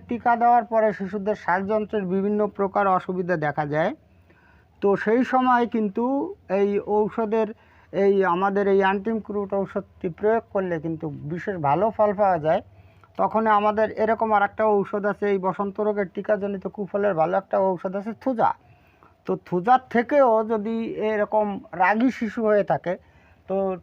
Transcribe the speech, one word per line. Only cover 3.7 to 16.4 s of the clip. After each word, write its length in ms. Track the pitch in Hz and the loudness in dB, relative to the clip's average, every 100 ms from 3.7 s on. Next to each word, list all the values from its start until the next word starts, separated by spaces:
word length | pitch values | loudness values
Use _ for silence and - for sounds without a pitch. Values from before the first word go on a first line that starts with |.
| 147 185 311 _ _ _ _ _ _ _ _ | 0 -2 -4 _ _ _ _ _ _ _ _
তো 140 | 202 190 | 0 0
সেই 280 | 208 233 | 2 0
সময় 440 | 247 262 254 240 240 | 2 2 2 2 2
কিন্তু 680 | 226 208 233 247 277 330 403 - | -2 -2 -2 -2 -2 -4 -10 -4
এই 300 | 190 202 202 | 0 0 0
ঔষধের, 760 | - 208 208 - 220 226 214 - _ _ _ | 0 0 0 -2 -2 0 -2 -6 _ _ _
এই 340 | 180 196 196 185 | 0 2 4 2
আমাদের 420 | 175 196 196 202 | 2 0 0 2
এই 120 | 196 | 2
অ্যান্টিম 400 | 190 202 208 226 | 2 0 -2 -6
ক্রুড 340 | 208 208 196 | -6 -8 -4
ঔষধটি 560 | 196 190 202 - _ 185 | -4 -4 -6 -10 _ -10
প্রয়োগ 340 | 160 208 226 226 | -2 0 0 -2
করলে 260 | 202 185 165 | -4 -4 -4
কিন্তু 300 | 165 160 156 | -4 -6 -8
বিশেষ 460 | 135 139 175 208 180 | -10 -10 -8 -6 -2
ভালো 340 | 143 151 220 | 0 2 2
ফল 240 | - 208 | 2 0
পাওয়া 260 | 196 196 170 | 2 2 2
যায়। 220 | 156 185 - - - _ - - | 2 0 -2 -16 -20 _ -12 -4
তখন 300 | 190 214 220 | -2 0 2
আমাদের 440 | 208 208 208 214 | 4 2 2 0
এরকম 420 | - 220 214 220 | 0 0 0 2
আর 100 | 208 | 2
একটা 240 | 202 - 220 | 2 2 2
ঔষধ 380 | 202 190 208 202 | 2 0 -2 -2
আছে, 240 | - 202 | -2 0
এই 80 | 196 | 0
বসন্ত 420 | 185 175 202 196 | -2 -4 -4 -2
রোগের 280 | 214 208 185 | -2 0 -4
টিকাজনিত 600 | 208 196 208 | -6 -2 -2